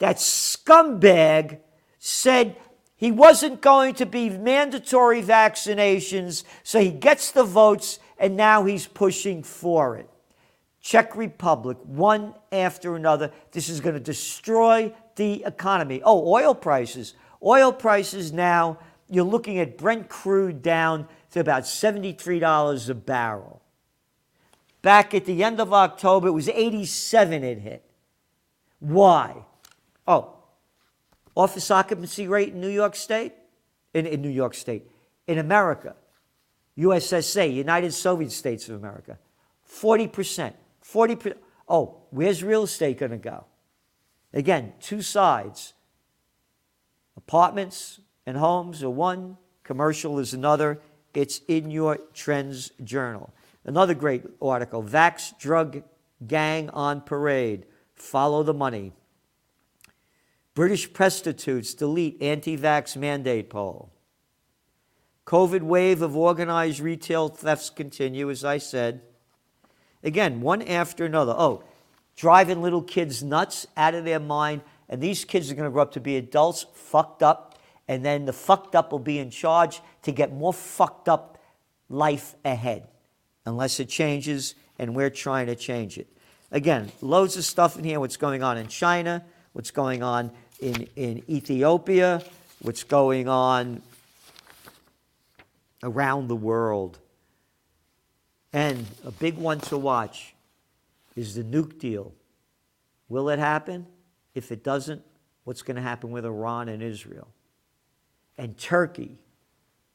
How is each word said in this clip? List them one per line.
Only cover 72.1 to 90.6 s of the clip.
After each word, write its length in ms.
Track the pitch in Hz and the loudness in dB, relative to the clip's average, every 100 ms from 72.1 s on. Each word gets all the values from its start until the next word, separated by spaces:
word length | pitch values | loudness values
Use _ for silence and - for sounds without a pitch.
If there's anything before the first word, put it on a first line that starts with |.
| - | -2
driving 440 | 165 180 185 180 | 6 6 6 2
little 220 | 175 175 | -2 -2
kids 400 | 170 - 165 120 | -4 -4 -4 -4
nuts, 460 | 143 147 196 - - - | -4 -2 -2 -6 -10 0
out 180 | 156 | 0
of 100 | 170 | 0
their 140 | 165 160 | -2 -4
mind. 440 | 147 147 151 147 - _ - | -2 -2 -2 -4 -12 _ -14
And 120 | 127 | -6
these 240 | 156 190 | -6 -6
kids 240 | - 190 147 | -4 -4 -4
are 60 | |
gonna 160 | 139 151 | -6 -4
grow 120 | 131 | 0
up 100 | 143 | 0
to 80 | - | -2
be 160 | 127 135 | -6 -6
adults, 500 | 117 147 160 170 - | -2 2 2 0 -12
fucked 480 | - - 151 151 - | -18 -2 0 0 2
up. 340 | 156 160 - - _ _ - | 2 2 -2 -20 _ _ -8
And 180 | 131 | -6
then 200 | 135 143 | -2 -4
the 80 | 139 | -4
fucked 420 | 127 - 196 - | -4 2 2 2
up 160 | 175 160 | 0 0
will 80 | 147 | -4
be 220 | 123 147 | -6 -6
in 100 | 131 | -8
charge 500 | - 165 165 165 - - _ | -6 0 2 2 -2 -20 _
to 80 | - | -6
get 220 | 131 139 | -2 -2
more 200 | 135 160 | -2 -4
fucked 560 | 180 - - 180 - - | -4 -6 -2 -2 -2 0
up 300 | 160 - - _ _ _ _ - | 0 -2 -20 _ _ _ _ -10
life 460 | 135 151 143 - - | -2 -2 -2 -6 -10
ahead, 440 | 143 127 120 107 - _ _ _ _ _ - | -8 -6 -6 -8 -12 _ _ _ _ _ -10
unless 320 | 117 131 - | -4 -4 -4
it 100 | 127 | -6
changes, 680 | - 156 143 135 143 131 - _ - | -4 -2 -2 -4 -6 -8 -14 _ -12
and 200 | 120 123 | -8 -2
we're 120 | 139 | -2
trying 380 | 139 - 135 123 | -4 -4 -4 -4
to 80 | |
change 440 | 120 - 123 107 - | -6 -6 -8 -8 -12
it. 100 | - _ _ _ _ | -18 _ _ _ _
Again, 400 | 147 143 139 104 - | -4 0 -2 -2 -10
loads 360 | 135 170 190 190 | 0 2 2 0
of 80 | |
stuff 340 | 165 - 170 170 | -4 2 0 0
in 60 | |
here, 160 | 160 151 | -6 -6
what's 160 | 131 - | -6 -6
going 260 | 147 135 | -4 -2
on 160 | 131 117 | -2 -4
in 80 | 110 | -8
China, 580 | - 175 175 170 175 170 _ _ | -4 0 0 -2 -6 -10 _ _
what's 180 | - 117 | -16 -10
going 320 | - 135 127 | -4 -4 -4
on 300 | 123 120 120 - _ | -2 -4 -4 -10 _
in, 300 | - | -12